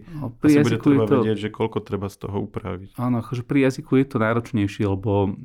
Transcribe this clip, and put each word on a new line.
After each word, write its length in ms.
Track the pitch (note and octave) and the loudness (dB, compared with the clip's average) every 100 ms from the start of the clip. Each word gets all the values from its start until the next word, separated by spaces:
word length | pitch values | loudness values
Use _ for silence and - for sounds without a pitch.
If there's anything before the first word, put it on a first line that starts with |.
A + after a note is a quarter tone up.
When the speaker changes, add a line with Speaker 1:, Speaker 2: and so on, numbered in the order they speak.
| C3+ | -10
Speaker 1:
No, 200 | D3+ C3 | -10 -10
pri 180 | - D3+ | 0 4
Speaker 2:
asi 60 | D3 | 6
bude 160 | C#3+ A2+ | 4 2
Speaker 1:
jazyku 120 | D3 | 4
Speaker 2:
treba 80 | C#3 | 4
Speaker 1:
je 120 | G#2+ | 4
to 80 | C3 | 2
Speaker 2:
vedieť, 180 | A2 G#2 | 2 -2
že 120 | G#2+ | -4
koľko 260 | A2 A2+ G#2 | -4 -4 -4
treba 260 | - G2+ G2 | -6 -6 -6
z 80 | - | -10
toho 200 | - G2+ | -8 -6
upraviť. 480 | G#2 F#2+ F#2 F#2 G2 - | -6 -8 -8 -10 -10 -6
Speaker 1:
Áno, 240 | B2 A#2+ | -2 -2
akože 220 | - A#2+ | -4 -6
pri 180 | - C#3+ | -2 2
jazyku 280 | C3 C3 D3+ C3 | 2 0 0 2
je 100 | C3+ | 2
to 120 | A#2 | 0
náročnejšie, 640 | A2 A#2 A#2+ G#2+ G2+ - G#2 | 0 0 -2 -2 -2 0 -2
lebo 480 | F#2+ G#2+ G2+ G2 G2 | 0 0 2 0 -2